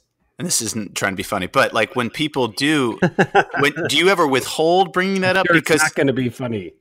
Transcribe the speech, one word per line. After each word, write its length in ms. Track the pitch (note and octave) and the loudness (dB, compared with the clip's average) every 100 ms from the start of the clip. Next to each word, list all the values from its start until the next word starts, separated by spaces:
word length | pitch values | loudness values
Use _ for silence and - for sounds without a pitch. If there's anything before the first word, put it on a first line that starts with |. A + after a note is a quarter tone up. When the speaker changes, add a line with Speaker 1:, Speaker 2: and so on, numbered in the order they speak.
| _ _ _ - | _ _ _ -12
Speaker 1:
and 120 | F3 | -4
this 120 | - | -4
isn't 340 | A2 A2 G2 - | -4 -6 -8 -4
trying 160 | G#2 | -4
to 40 | F#2+ | -4
be 60 | |
funny, 240 | F#2 G2+ F2+ | -4 -4 0
but, 260 | C#3 A2+ | 2 2
like, 220 | A#2 G#2+ | 2 0
when 160 | B2 A#2 | -2 -4
people 380 | - D#3 C#3 A#2+ | -4 -4 -2 -2
do, 500 | G2+ C#3+ D#3 A#2+ G2+ F3 - F#3 | 0 0 2 0 0 -2 0 2
Speaker 2:
<laughs> 300 | G3+ - E3 | 2 0 0
Speaker 1:
when, 120 | C#3+ D3+ E3 | -2 -2 -4
do 100 | D#3+ | 2
you 120 | F3 | 2
ever 180 | F#3 D3+ | 4 2
withhold 640 | C3 B2 - D#3+ F3+ F3+ | 2 0 -2 2 2 2
bringing 280 | F3+ F#3 F#3+ | 0 -2 0
that 160 | F#3 F#3+ | 0 0
up? 100 | F3+ | 2
Speaker 2:
Sure, 120 | E3 | 2
it's 100 | - | 4
Speaker 1:
Because 120 | D#3 | 2
Speaker 2:
not 140 | D#3 | 2
gonna 180 | - C#3 | 0 0
be 160 | B2 B2 | 0 -4
funny. 440 | - B2+ A2 F2 - | -6 -6 -6 -8 -18